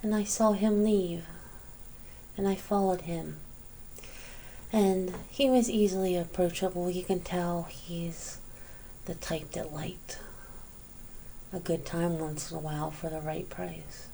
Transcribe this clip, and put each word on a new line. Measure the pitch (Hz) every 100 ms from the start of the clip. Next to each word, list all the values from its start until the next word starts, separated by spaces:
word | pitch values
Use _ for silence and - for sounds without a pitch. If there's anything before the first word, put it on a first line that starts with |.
And | 214
I | 214
saw | 202 - 220
him | 202 214 208
leave, | 214 208 180 170 170 - - - - - - - - - - -
and | 196
I |
followed | 196 - 202 196 180
him. | 165 170 156 151 - - - - - - - - - - - - -
And | 220 196 190 185 185 -
he | - 277
was | 254 233
easily | 226 208 185 190
approachable. | 180 170 - 180 170 190 180 180
You | 180
can | 180 190
tell | 175 180 175 175
he's | 170 - - 170 170 170 - - - - - - - -
the | -
type | 165 - 160 151
that | 170 160
liked | 151 160 180 - - - - - - - - - - - - - - -
a | 185
good | 175 165
time | - 170 170 165
once | 156 151 -
in | 165
a |
while | 151 151 156
for | 156 160
the | 156
right | 156 156 151
price. | - 180 160 156 - -